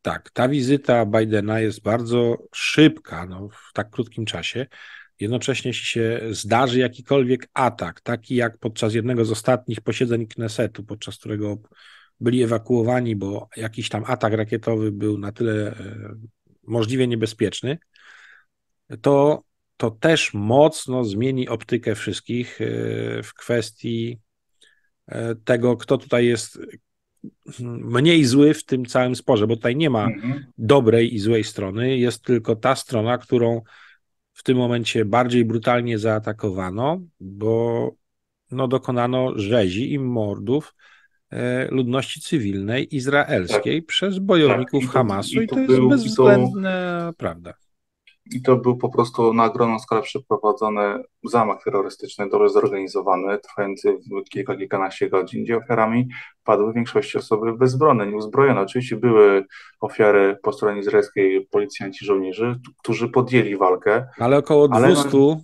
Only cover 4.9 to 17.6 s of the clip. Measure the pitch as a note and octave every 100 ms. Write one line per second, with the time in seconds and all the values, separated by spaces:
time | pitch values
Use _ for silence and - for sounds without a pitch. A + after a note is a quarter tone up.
4.9 | - - _ G#2 B2 C3 B2 B2+ A2+ -
5.9 | A#2 A2+ A#2 A2+ G#2 G#2 A2+ C3 B2 B2
6.9 | B2+ - C#3 B2 B2+ - - B2 A2 F2
7.9 | - - A#2+ - B2 A#2 - A#2 G#2+ A2+
8.9 | A#2 A#2 A#2+ A2 A2 - B2+ - G#2+ -
9.9 | A2+ B2 A#2 A2+ - A2+ - G#2+ - G#2
10.9 | G#2+ - - A#2 G#2+ G#2 G#2 _ _ -
11.9 | - _ _ A#2+ B2 A#2+ A2+ A2 B2 A2+
12.9 | B2+ A#2+ G#2 G2 G2+ - - A2 A#2+ A2+
13.9 | G#2+ G#2+ B2 A2 A2 G#2+ A2+ A#2 A2 G#2+
14.9 | G2+ G#2+ G#2 G2+ G#2+ A2+ G#2+ G#2 G#2+ G2
15.9 | G#2+ G#2 A2 A2+ _ _ _ - A2+ A2
16.9 | C3 B2+ A#2 A2 - G#2 -